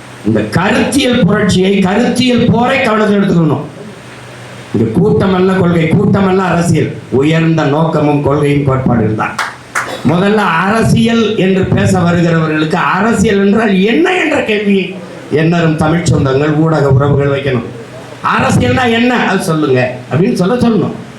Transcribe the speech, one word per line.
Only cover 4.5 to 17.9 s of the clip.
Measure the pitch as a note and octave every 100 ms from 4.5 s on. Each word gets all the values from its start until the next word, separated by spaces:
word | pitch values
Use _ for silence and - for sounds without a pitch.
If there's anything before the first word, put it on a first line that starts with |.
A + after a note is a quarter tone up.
| - -
இங்க | - A2+
கூட்டம் | F3 G3+ - F#3+
அல்ல | F#3 F#3+
கொள்கை, | F#3 F3 E3 D#3+
கூட்டம் | F#3+ G3+ G3 F#3+
அல்ல | F#3
அரசியல், | F#3 E3+ D#3+ D#3 - - -
உயர்ந்த | A#2 D3+ D#3+ E3 D#3
நோக்கமும் | C#3+ D3 D#3+ D3+ D3 C#3+
கொள்கையும் | C#3+ D3 C#3+ C#3+
கோட்பாடுகள் | C#3 B2+ B2 A#2 G#2+
தான். | G#2+ G#2 - - - - - - - -
முதல்ல | F3 G3+ G#3+
அரசியல் | F#3+ F3 F#3+ A3+ - A3+ A3+ A3+ G#3 -
என்று | F#3 F#3
பேச | - - G3+ F#3
வருகிறவர்களுக்கு | E3+ F3 E3+ E3 D#3 D#3 D#3
அரசியல் | F3 C#3+ F3 A3 A3 G#3+ G3 G3+
என்றால் | G3+ A3+ F#3+
என்ன | G3+ C#4+ F#4
என்ற | F#4 D#4+ C#4
கேள்வி | G#3 G#3 G#3 G3 F3 - - - -
என்னரும் | C#3+ E3 F3 D#3+ D3+
தமிழ் | D3+ E3+ -
சொந்தங்கள், | D3 C#3 C3+ D3+ D3+
ஊடக | D#3+ D#3 C#3
உறவுகள் | C3 C#3+ C#3 C#3+
வைக்கணும். | C#3 C#3 B2 - - -